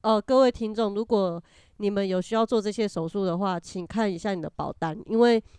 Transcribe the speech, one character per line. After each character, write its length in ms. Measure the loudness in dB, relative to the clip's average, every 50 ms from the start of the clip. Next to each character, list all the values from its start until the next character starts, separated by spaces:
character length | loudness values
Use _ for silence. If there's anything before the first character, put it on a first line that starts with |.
呃， 200 | 0 2 2 2
各 200 | 2 2 4 6
位 100 | 6 4
听 240 | 4 0 -4 -6 -2
众， 220 | -2 -2 -2 -2
如 80 | -4 -2
果 360 | 0 0 0 2 0 -2 -6 -10 _ _ _ _ _ _
你 120 | -4 -4 -2
们 200 | 0 0 -2 0
有 120 | 0 -2
需 140 | -2 -2 0
要 100 | 0 0
做 160 | 2 0 0
这 120 | 0 -2 -2
些 160 | -2 -2 -2
手 180 | -2 -4 -6
术 180 | -4 -4 -2 -2
的 140 | -2 0 0
话， 220 | -2 -2 -2 -4
请 260 | -6 -8 -10 -10 -8
看 260 | -6 -2 -2 0 0 -2
一 60 | -2
下 160 | -4 -4 -4
你 80 | -4 -6
的 80 | -8
保 220 | _ -8 -8 -8 -6
单， 280 | -6 -6 -6 -6 -8 -8
因 140 | -2 2 4
为 200 | 6 6 6 4 0 -4 _